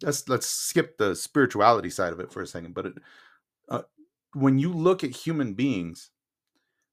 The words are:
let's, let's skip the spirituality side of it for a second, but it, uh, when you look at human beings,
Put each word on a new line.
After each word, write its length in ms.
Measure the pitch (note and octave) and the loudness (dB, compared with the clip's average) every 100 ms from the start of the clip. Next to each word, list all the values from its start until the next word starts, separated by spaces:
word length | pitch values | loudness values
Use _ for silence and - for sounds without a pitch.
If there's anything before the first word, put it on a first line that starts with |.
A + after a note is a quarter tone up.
let's, 240 | D#3+ C#3+ - | -4 -4 -2
let's 180 | A#2+ - | -2 -2
skip 500 | - - E3+ - - | -4 -2 0 -2 -2
the 180 | G#2 E2+ | -2 -2
spirituality 760 | - D3 A#2+ G#2 A2 A2+ F2+ | -2 2 2 6 6 6 0
side 240 | - F2 | -4 -4
of 60 | E2 | -4
it 120 | - | -10
for 100 | - | -10
a 60 | F2 | -10
second, 280 | F2 E2+ F#2 | -12 -10 -8
but 100 | F#2+ | -8
it, 60 | - - - _ _ _ _ - | -10 -20 -20 _ _ _ _ -8
uh, 120 | A#2+ - _ _ _ _ | -8 -8 _ _ _ _
when 260 | C#3+ C3+ C3+ | 2 4 4
you 120 | E3 | 2
look 320 | E3+ E3+ F#3 | 2 2 2
at 80 | C#3 | -2
human 420 | - E3 D#3+ A#2+ | -6 -4 -2 -2
beings, 580 | G2 C#3 G2+ E2+ E2 - _ _ _ _ _ _ _ _ | 0 0 0 -6 -10 -20 _ _ _ _ _ _ _ _